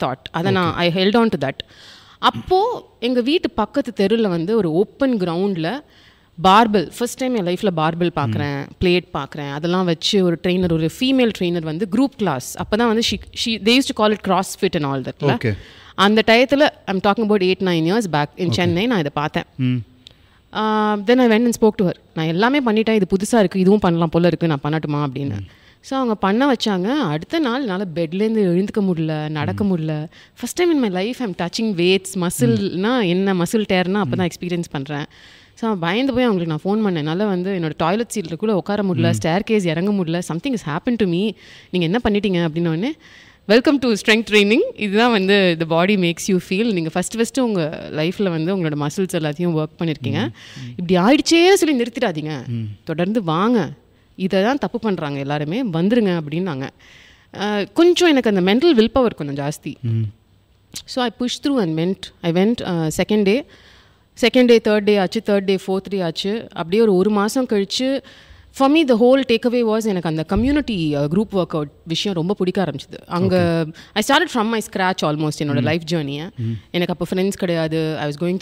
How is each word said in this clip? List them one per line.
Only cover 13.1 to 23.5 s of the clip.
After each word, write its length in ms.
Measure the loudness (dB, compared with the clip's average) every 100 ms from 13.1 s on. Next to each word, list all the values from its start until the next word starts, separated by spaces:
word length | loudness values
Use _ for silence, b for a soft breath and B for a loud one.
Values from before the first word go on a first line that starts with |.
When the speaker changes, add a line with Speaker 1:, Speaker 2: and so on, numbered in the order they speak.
Speaker 1:
she, 20 |
she, 360 | -4 -8 -8 -4
they 260 | 0 4 4
used 20 |
to 260 | 2 0 0
call 60 |
it 140 | 0 0
CrossFit 480 | 0 0 -2 -2 0
and 100 | -2
all 160 | -4
that-ல. 360 | -6 -2 0 0
Speaker 2:
ஓகே. 200 | -2 -4 B B B 0
Speaker 1:
அந்த 280 | 4 4 4
டயத்துல, 440 | 4 4 4 2 0 -6
I'm 140 | -2
talking 300 | 0 0 0
about 120 | 2
eight, 180 | 2 0
nine 340 | 0 0 0
years 100 | 0 0
back 300 | -2 -2 -4
in 80 | -2
Speaker 2:
ஓகே. 40 |
Speaker 1:
சென்னை, 340 | 0 0 0 0
நான் 140 | 0
இதை 120 | -2
பார்த்தேன். 300 | -4 -4 -4 -8 -4
Speaker 2:
ம். 180 | -2 -2 -6 _ b b b b _
Speaker 1:
ஆ, 440 | -4 -2 0 0 0
then 200 | 2 4
I 100 | 6
went 180 | 4 2
and 100 | 2
spoke 140 | 2 2
to 80 | -2
her. 80 | -2 _
"நான் 120 | -4 -2
எல்லாமே 340 | 0 2 2
பண்ணிட்டேன், 320 | 2 0 2 0
இது 120 | 2
புதுசா 300 | -2 2 2
இருக்கு, 200 | 2